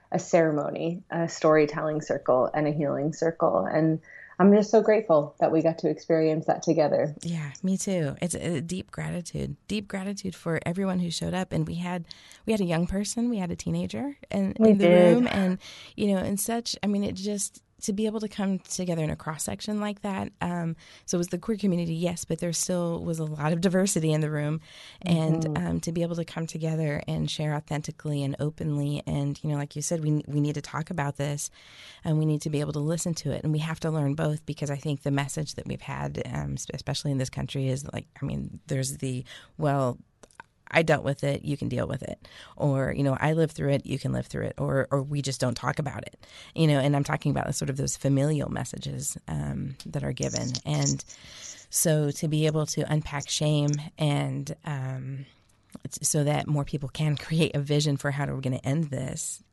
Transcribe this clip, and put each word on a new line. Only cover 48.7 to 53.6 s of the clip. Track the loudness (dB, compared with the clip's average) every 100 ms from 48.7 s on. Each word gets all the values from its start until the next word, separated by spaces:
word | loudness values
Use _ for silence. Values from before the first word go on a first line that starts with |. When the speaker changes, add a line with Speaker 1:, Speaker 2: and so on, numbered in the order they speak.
| -8 -8 -6 -8 -8 -8
Speaker 2:
um, | -6 -4 -4 -6 -8 -8
that | -6
are | -4
given. | -4 -4 -4 -4 -6 -2
And | 0 0 -2 -6 -20 -20 -18 -18 -18 -6
so | 0 2 4 2
to | 0 0
be | 2 2
able | 2 0
to | -2 0
unpack | 0 0 -6 -4
shame | 0 2 4